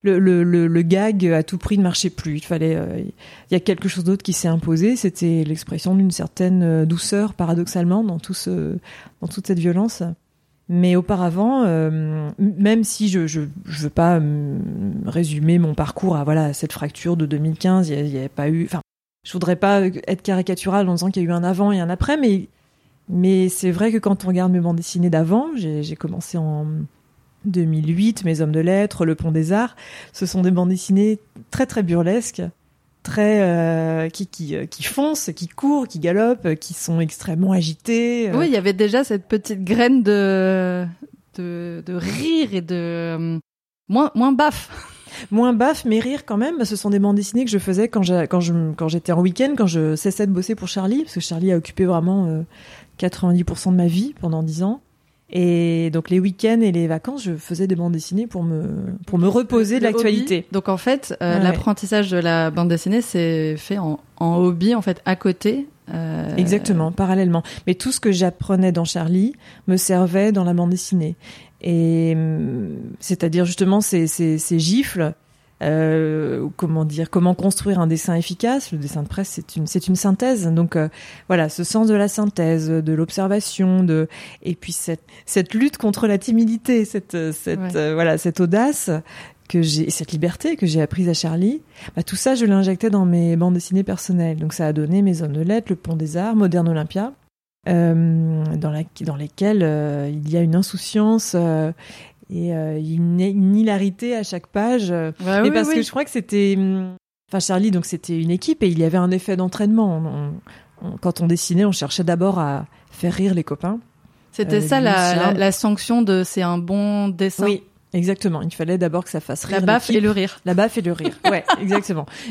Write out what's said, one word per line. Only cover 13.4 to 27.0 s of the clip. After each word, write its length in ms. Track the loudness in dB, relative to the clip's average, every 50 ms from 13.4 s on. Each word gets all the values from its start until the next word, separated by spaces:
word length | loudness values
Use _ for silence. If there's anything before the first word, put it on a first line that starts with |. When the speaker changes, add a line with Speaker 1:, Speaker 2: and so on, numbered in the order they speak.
| -4 -4 -8 -14 -14
Speaker 1:
je 180 | -12 -8 -6
veux 60 | -6 -2
pas, 300 | 0 2 4 4 4 4
hum, 420 | 2 0 0 -2 -4 -4 -4 -4 -6 -6 -6 -4 -4 -4 -4 -4 -6
résumer 520 | -4 -2 -2 0 0 0 2 2 4 4 4
mon 140 | 4 2 0
parcours 420 | -2 -2 -4 -4 -2 -2 0 0
à, 80 | 0 0
voilà, 280 | 2 2 2 2 0
cette 220 | -2 -4 -6 -6 -6
fracture 420 | -6 -8 -8 -8 -6 -2 -2 0
de 80 | 0 0
deux 140 | -2 0 -2
mille 180 | 0 -2 -2
quinze, 320 | 0 2 4 4 4 2 2
il 60 | 0
y 40 | -2
a, 40 |
il 120 | -2 -4 -4
y 80 | -4
a 60 | -6 -6
pas 220 | _ -2 -2 0
eu, 160 | 0 0 -2
enfin, 160 | -2 -4 -8 -8 _ _ _ _ _ _ _ _
je 60 | -10
voudrais 240 | -6 -4 0 0 0
pas 260 | 2 2 4 4 4
être 400 | 2 0 -2 -4 -4 -4 -4 -2
caricaturale 680 | _ -2 0 0 0 -2 -4 -4 -4 0 0 2 2 2
en 60 | 0
disant 160 | 0 0 -2
qu'il 120 | 0 0
y 40 | 0
a 20 | 0
eu 40 |
un 100 | 0 0 0
avant 280 | 0 0 2 2 2
et 80 | 2 2
un 100 | 0 -2
après, 260 | -2 -2 0 0 0
mais, 320 | 2 2 2 2 2 -2 -8 _ _ _ _ _ _ _ _ _ _ _ -4
mais 380 | 0 2 4 4 4 4 2 0
c'est 220 | 0 -2 -2 -2
vrai 180 | 0 2 0 0
que 60 | 0 0
quand 260 | 0 0 0 0 0
on 40 | 0
regarde 240 | 0 2 2 2
mes 80 | 2 2
bandes 160 | 2 0 -2
dessinées 340 | -2 -4 -4 -2 0 2 2
d'avant, 380 | 4 2 2 2 2 0 0 -2 -4
j'ai, 260 | -4 -4 -4 -4 -4
j'ai 140 | -4 -6 -8
commencé 420 | -8 -8 -8 -8 -8 -10 -8 -6 -4
en 280 | -4 -2 -4 -4 -4 -4 -6 -6 -8 -8 _ _